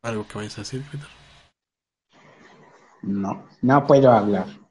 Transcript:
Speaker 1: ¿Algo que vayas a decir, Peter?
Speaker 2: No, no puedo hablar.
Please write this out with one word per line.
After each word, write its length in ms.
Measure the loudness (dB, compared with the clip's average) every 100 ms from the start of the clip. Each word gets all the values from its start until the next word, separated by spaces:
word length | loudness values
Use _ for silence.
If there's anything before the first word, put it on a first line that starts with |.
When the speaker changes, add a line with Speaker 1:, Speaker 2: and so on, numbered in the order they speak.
Speaker 1:
¿Algo 240 | -8 -10 -10
que 100 | -12
vayas 200 | -12 -12
a 40 |
decir, 220 | -12 -12 -12
Peter? 160 | -16 -18 -20 _ _ _ _ _ _ _ _ _ _ _ _ -20 _ -20 _ _ _
Speaker 2:
No, 440 | -8 -6 -6 -8 -12 _
no 260 | 2 2 4
puedo 240 | 6 6
hablar. 360 | 4 2 -2 -4 -12 _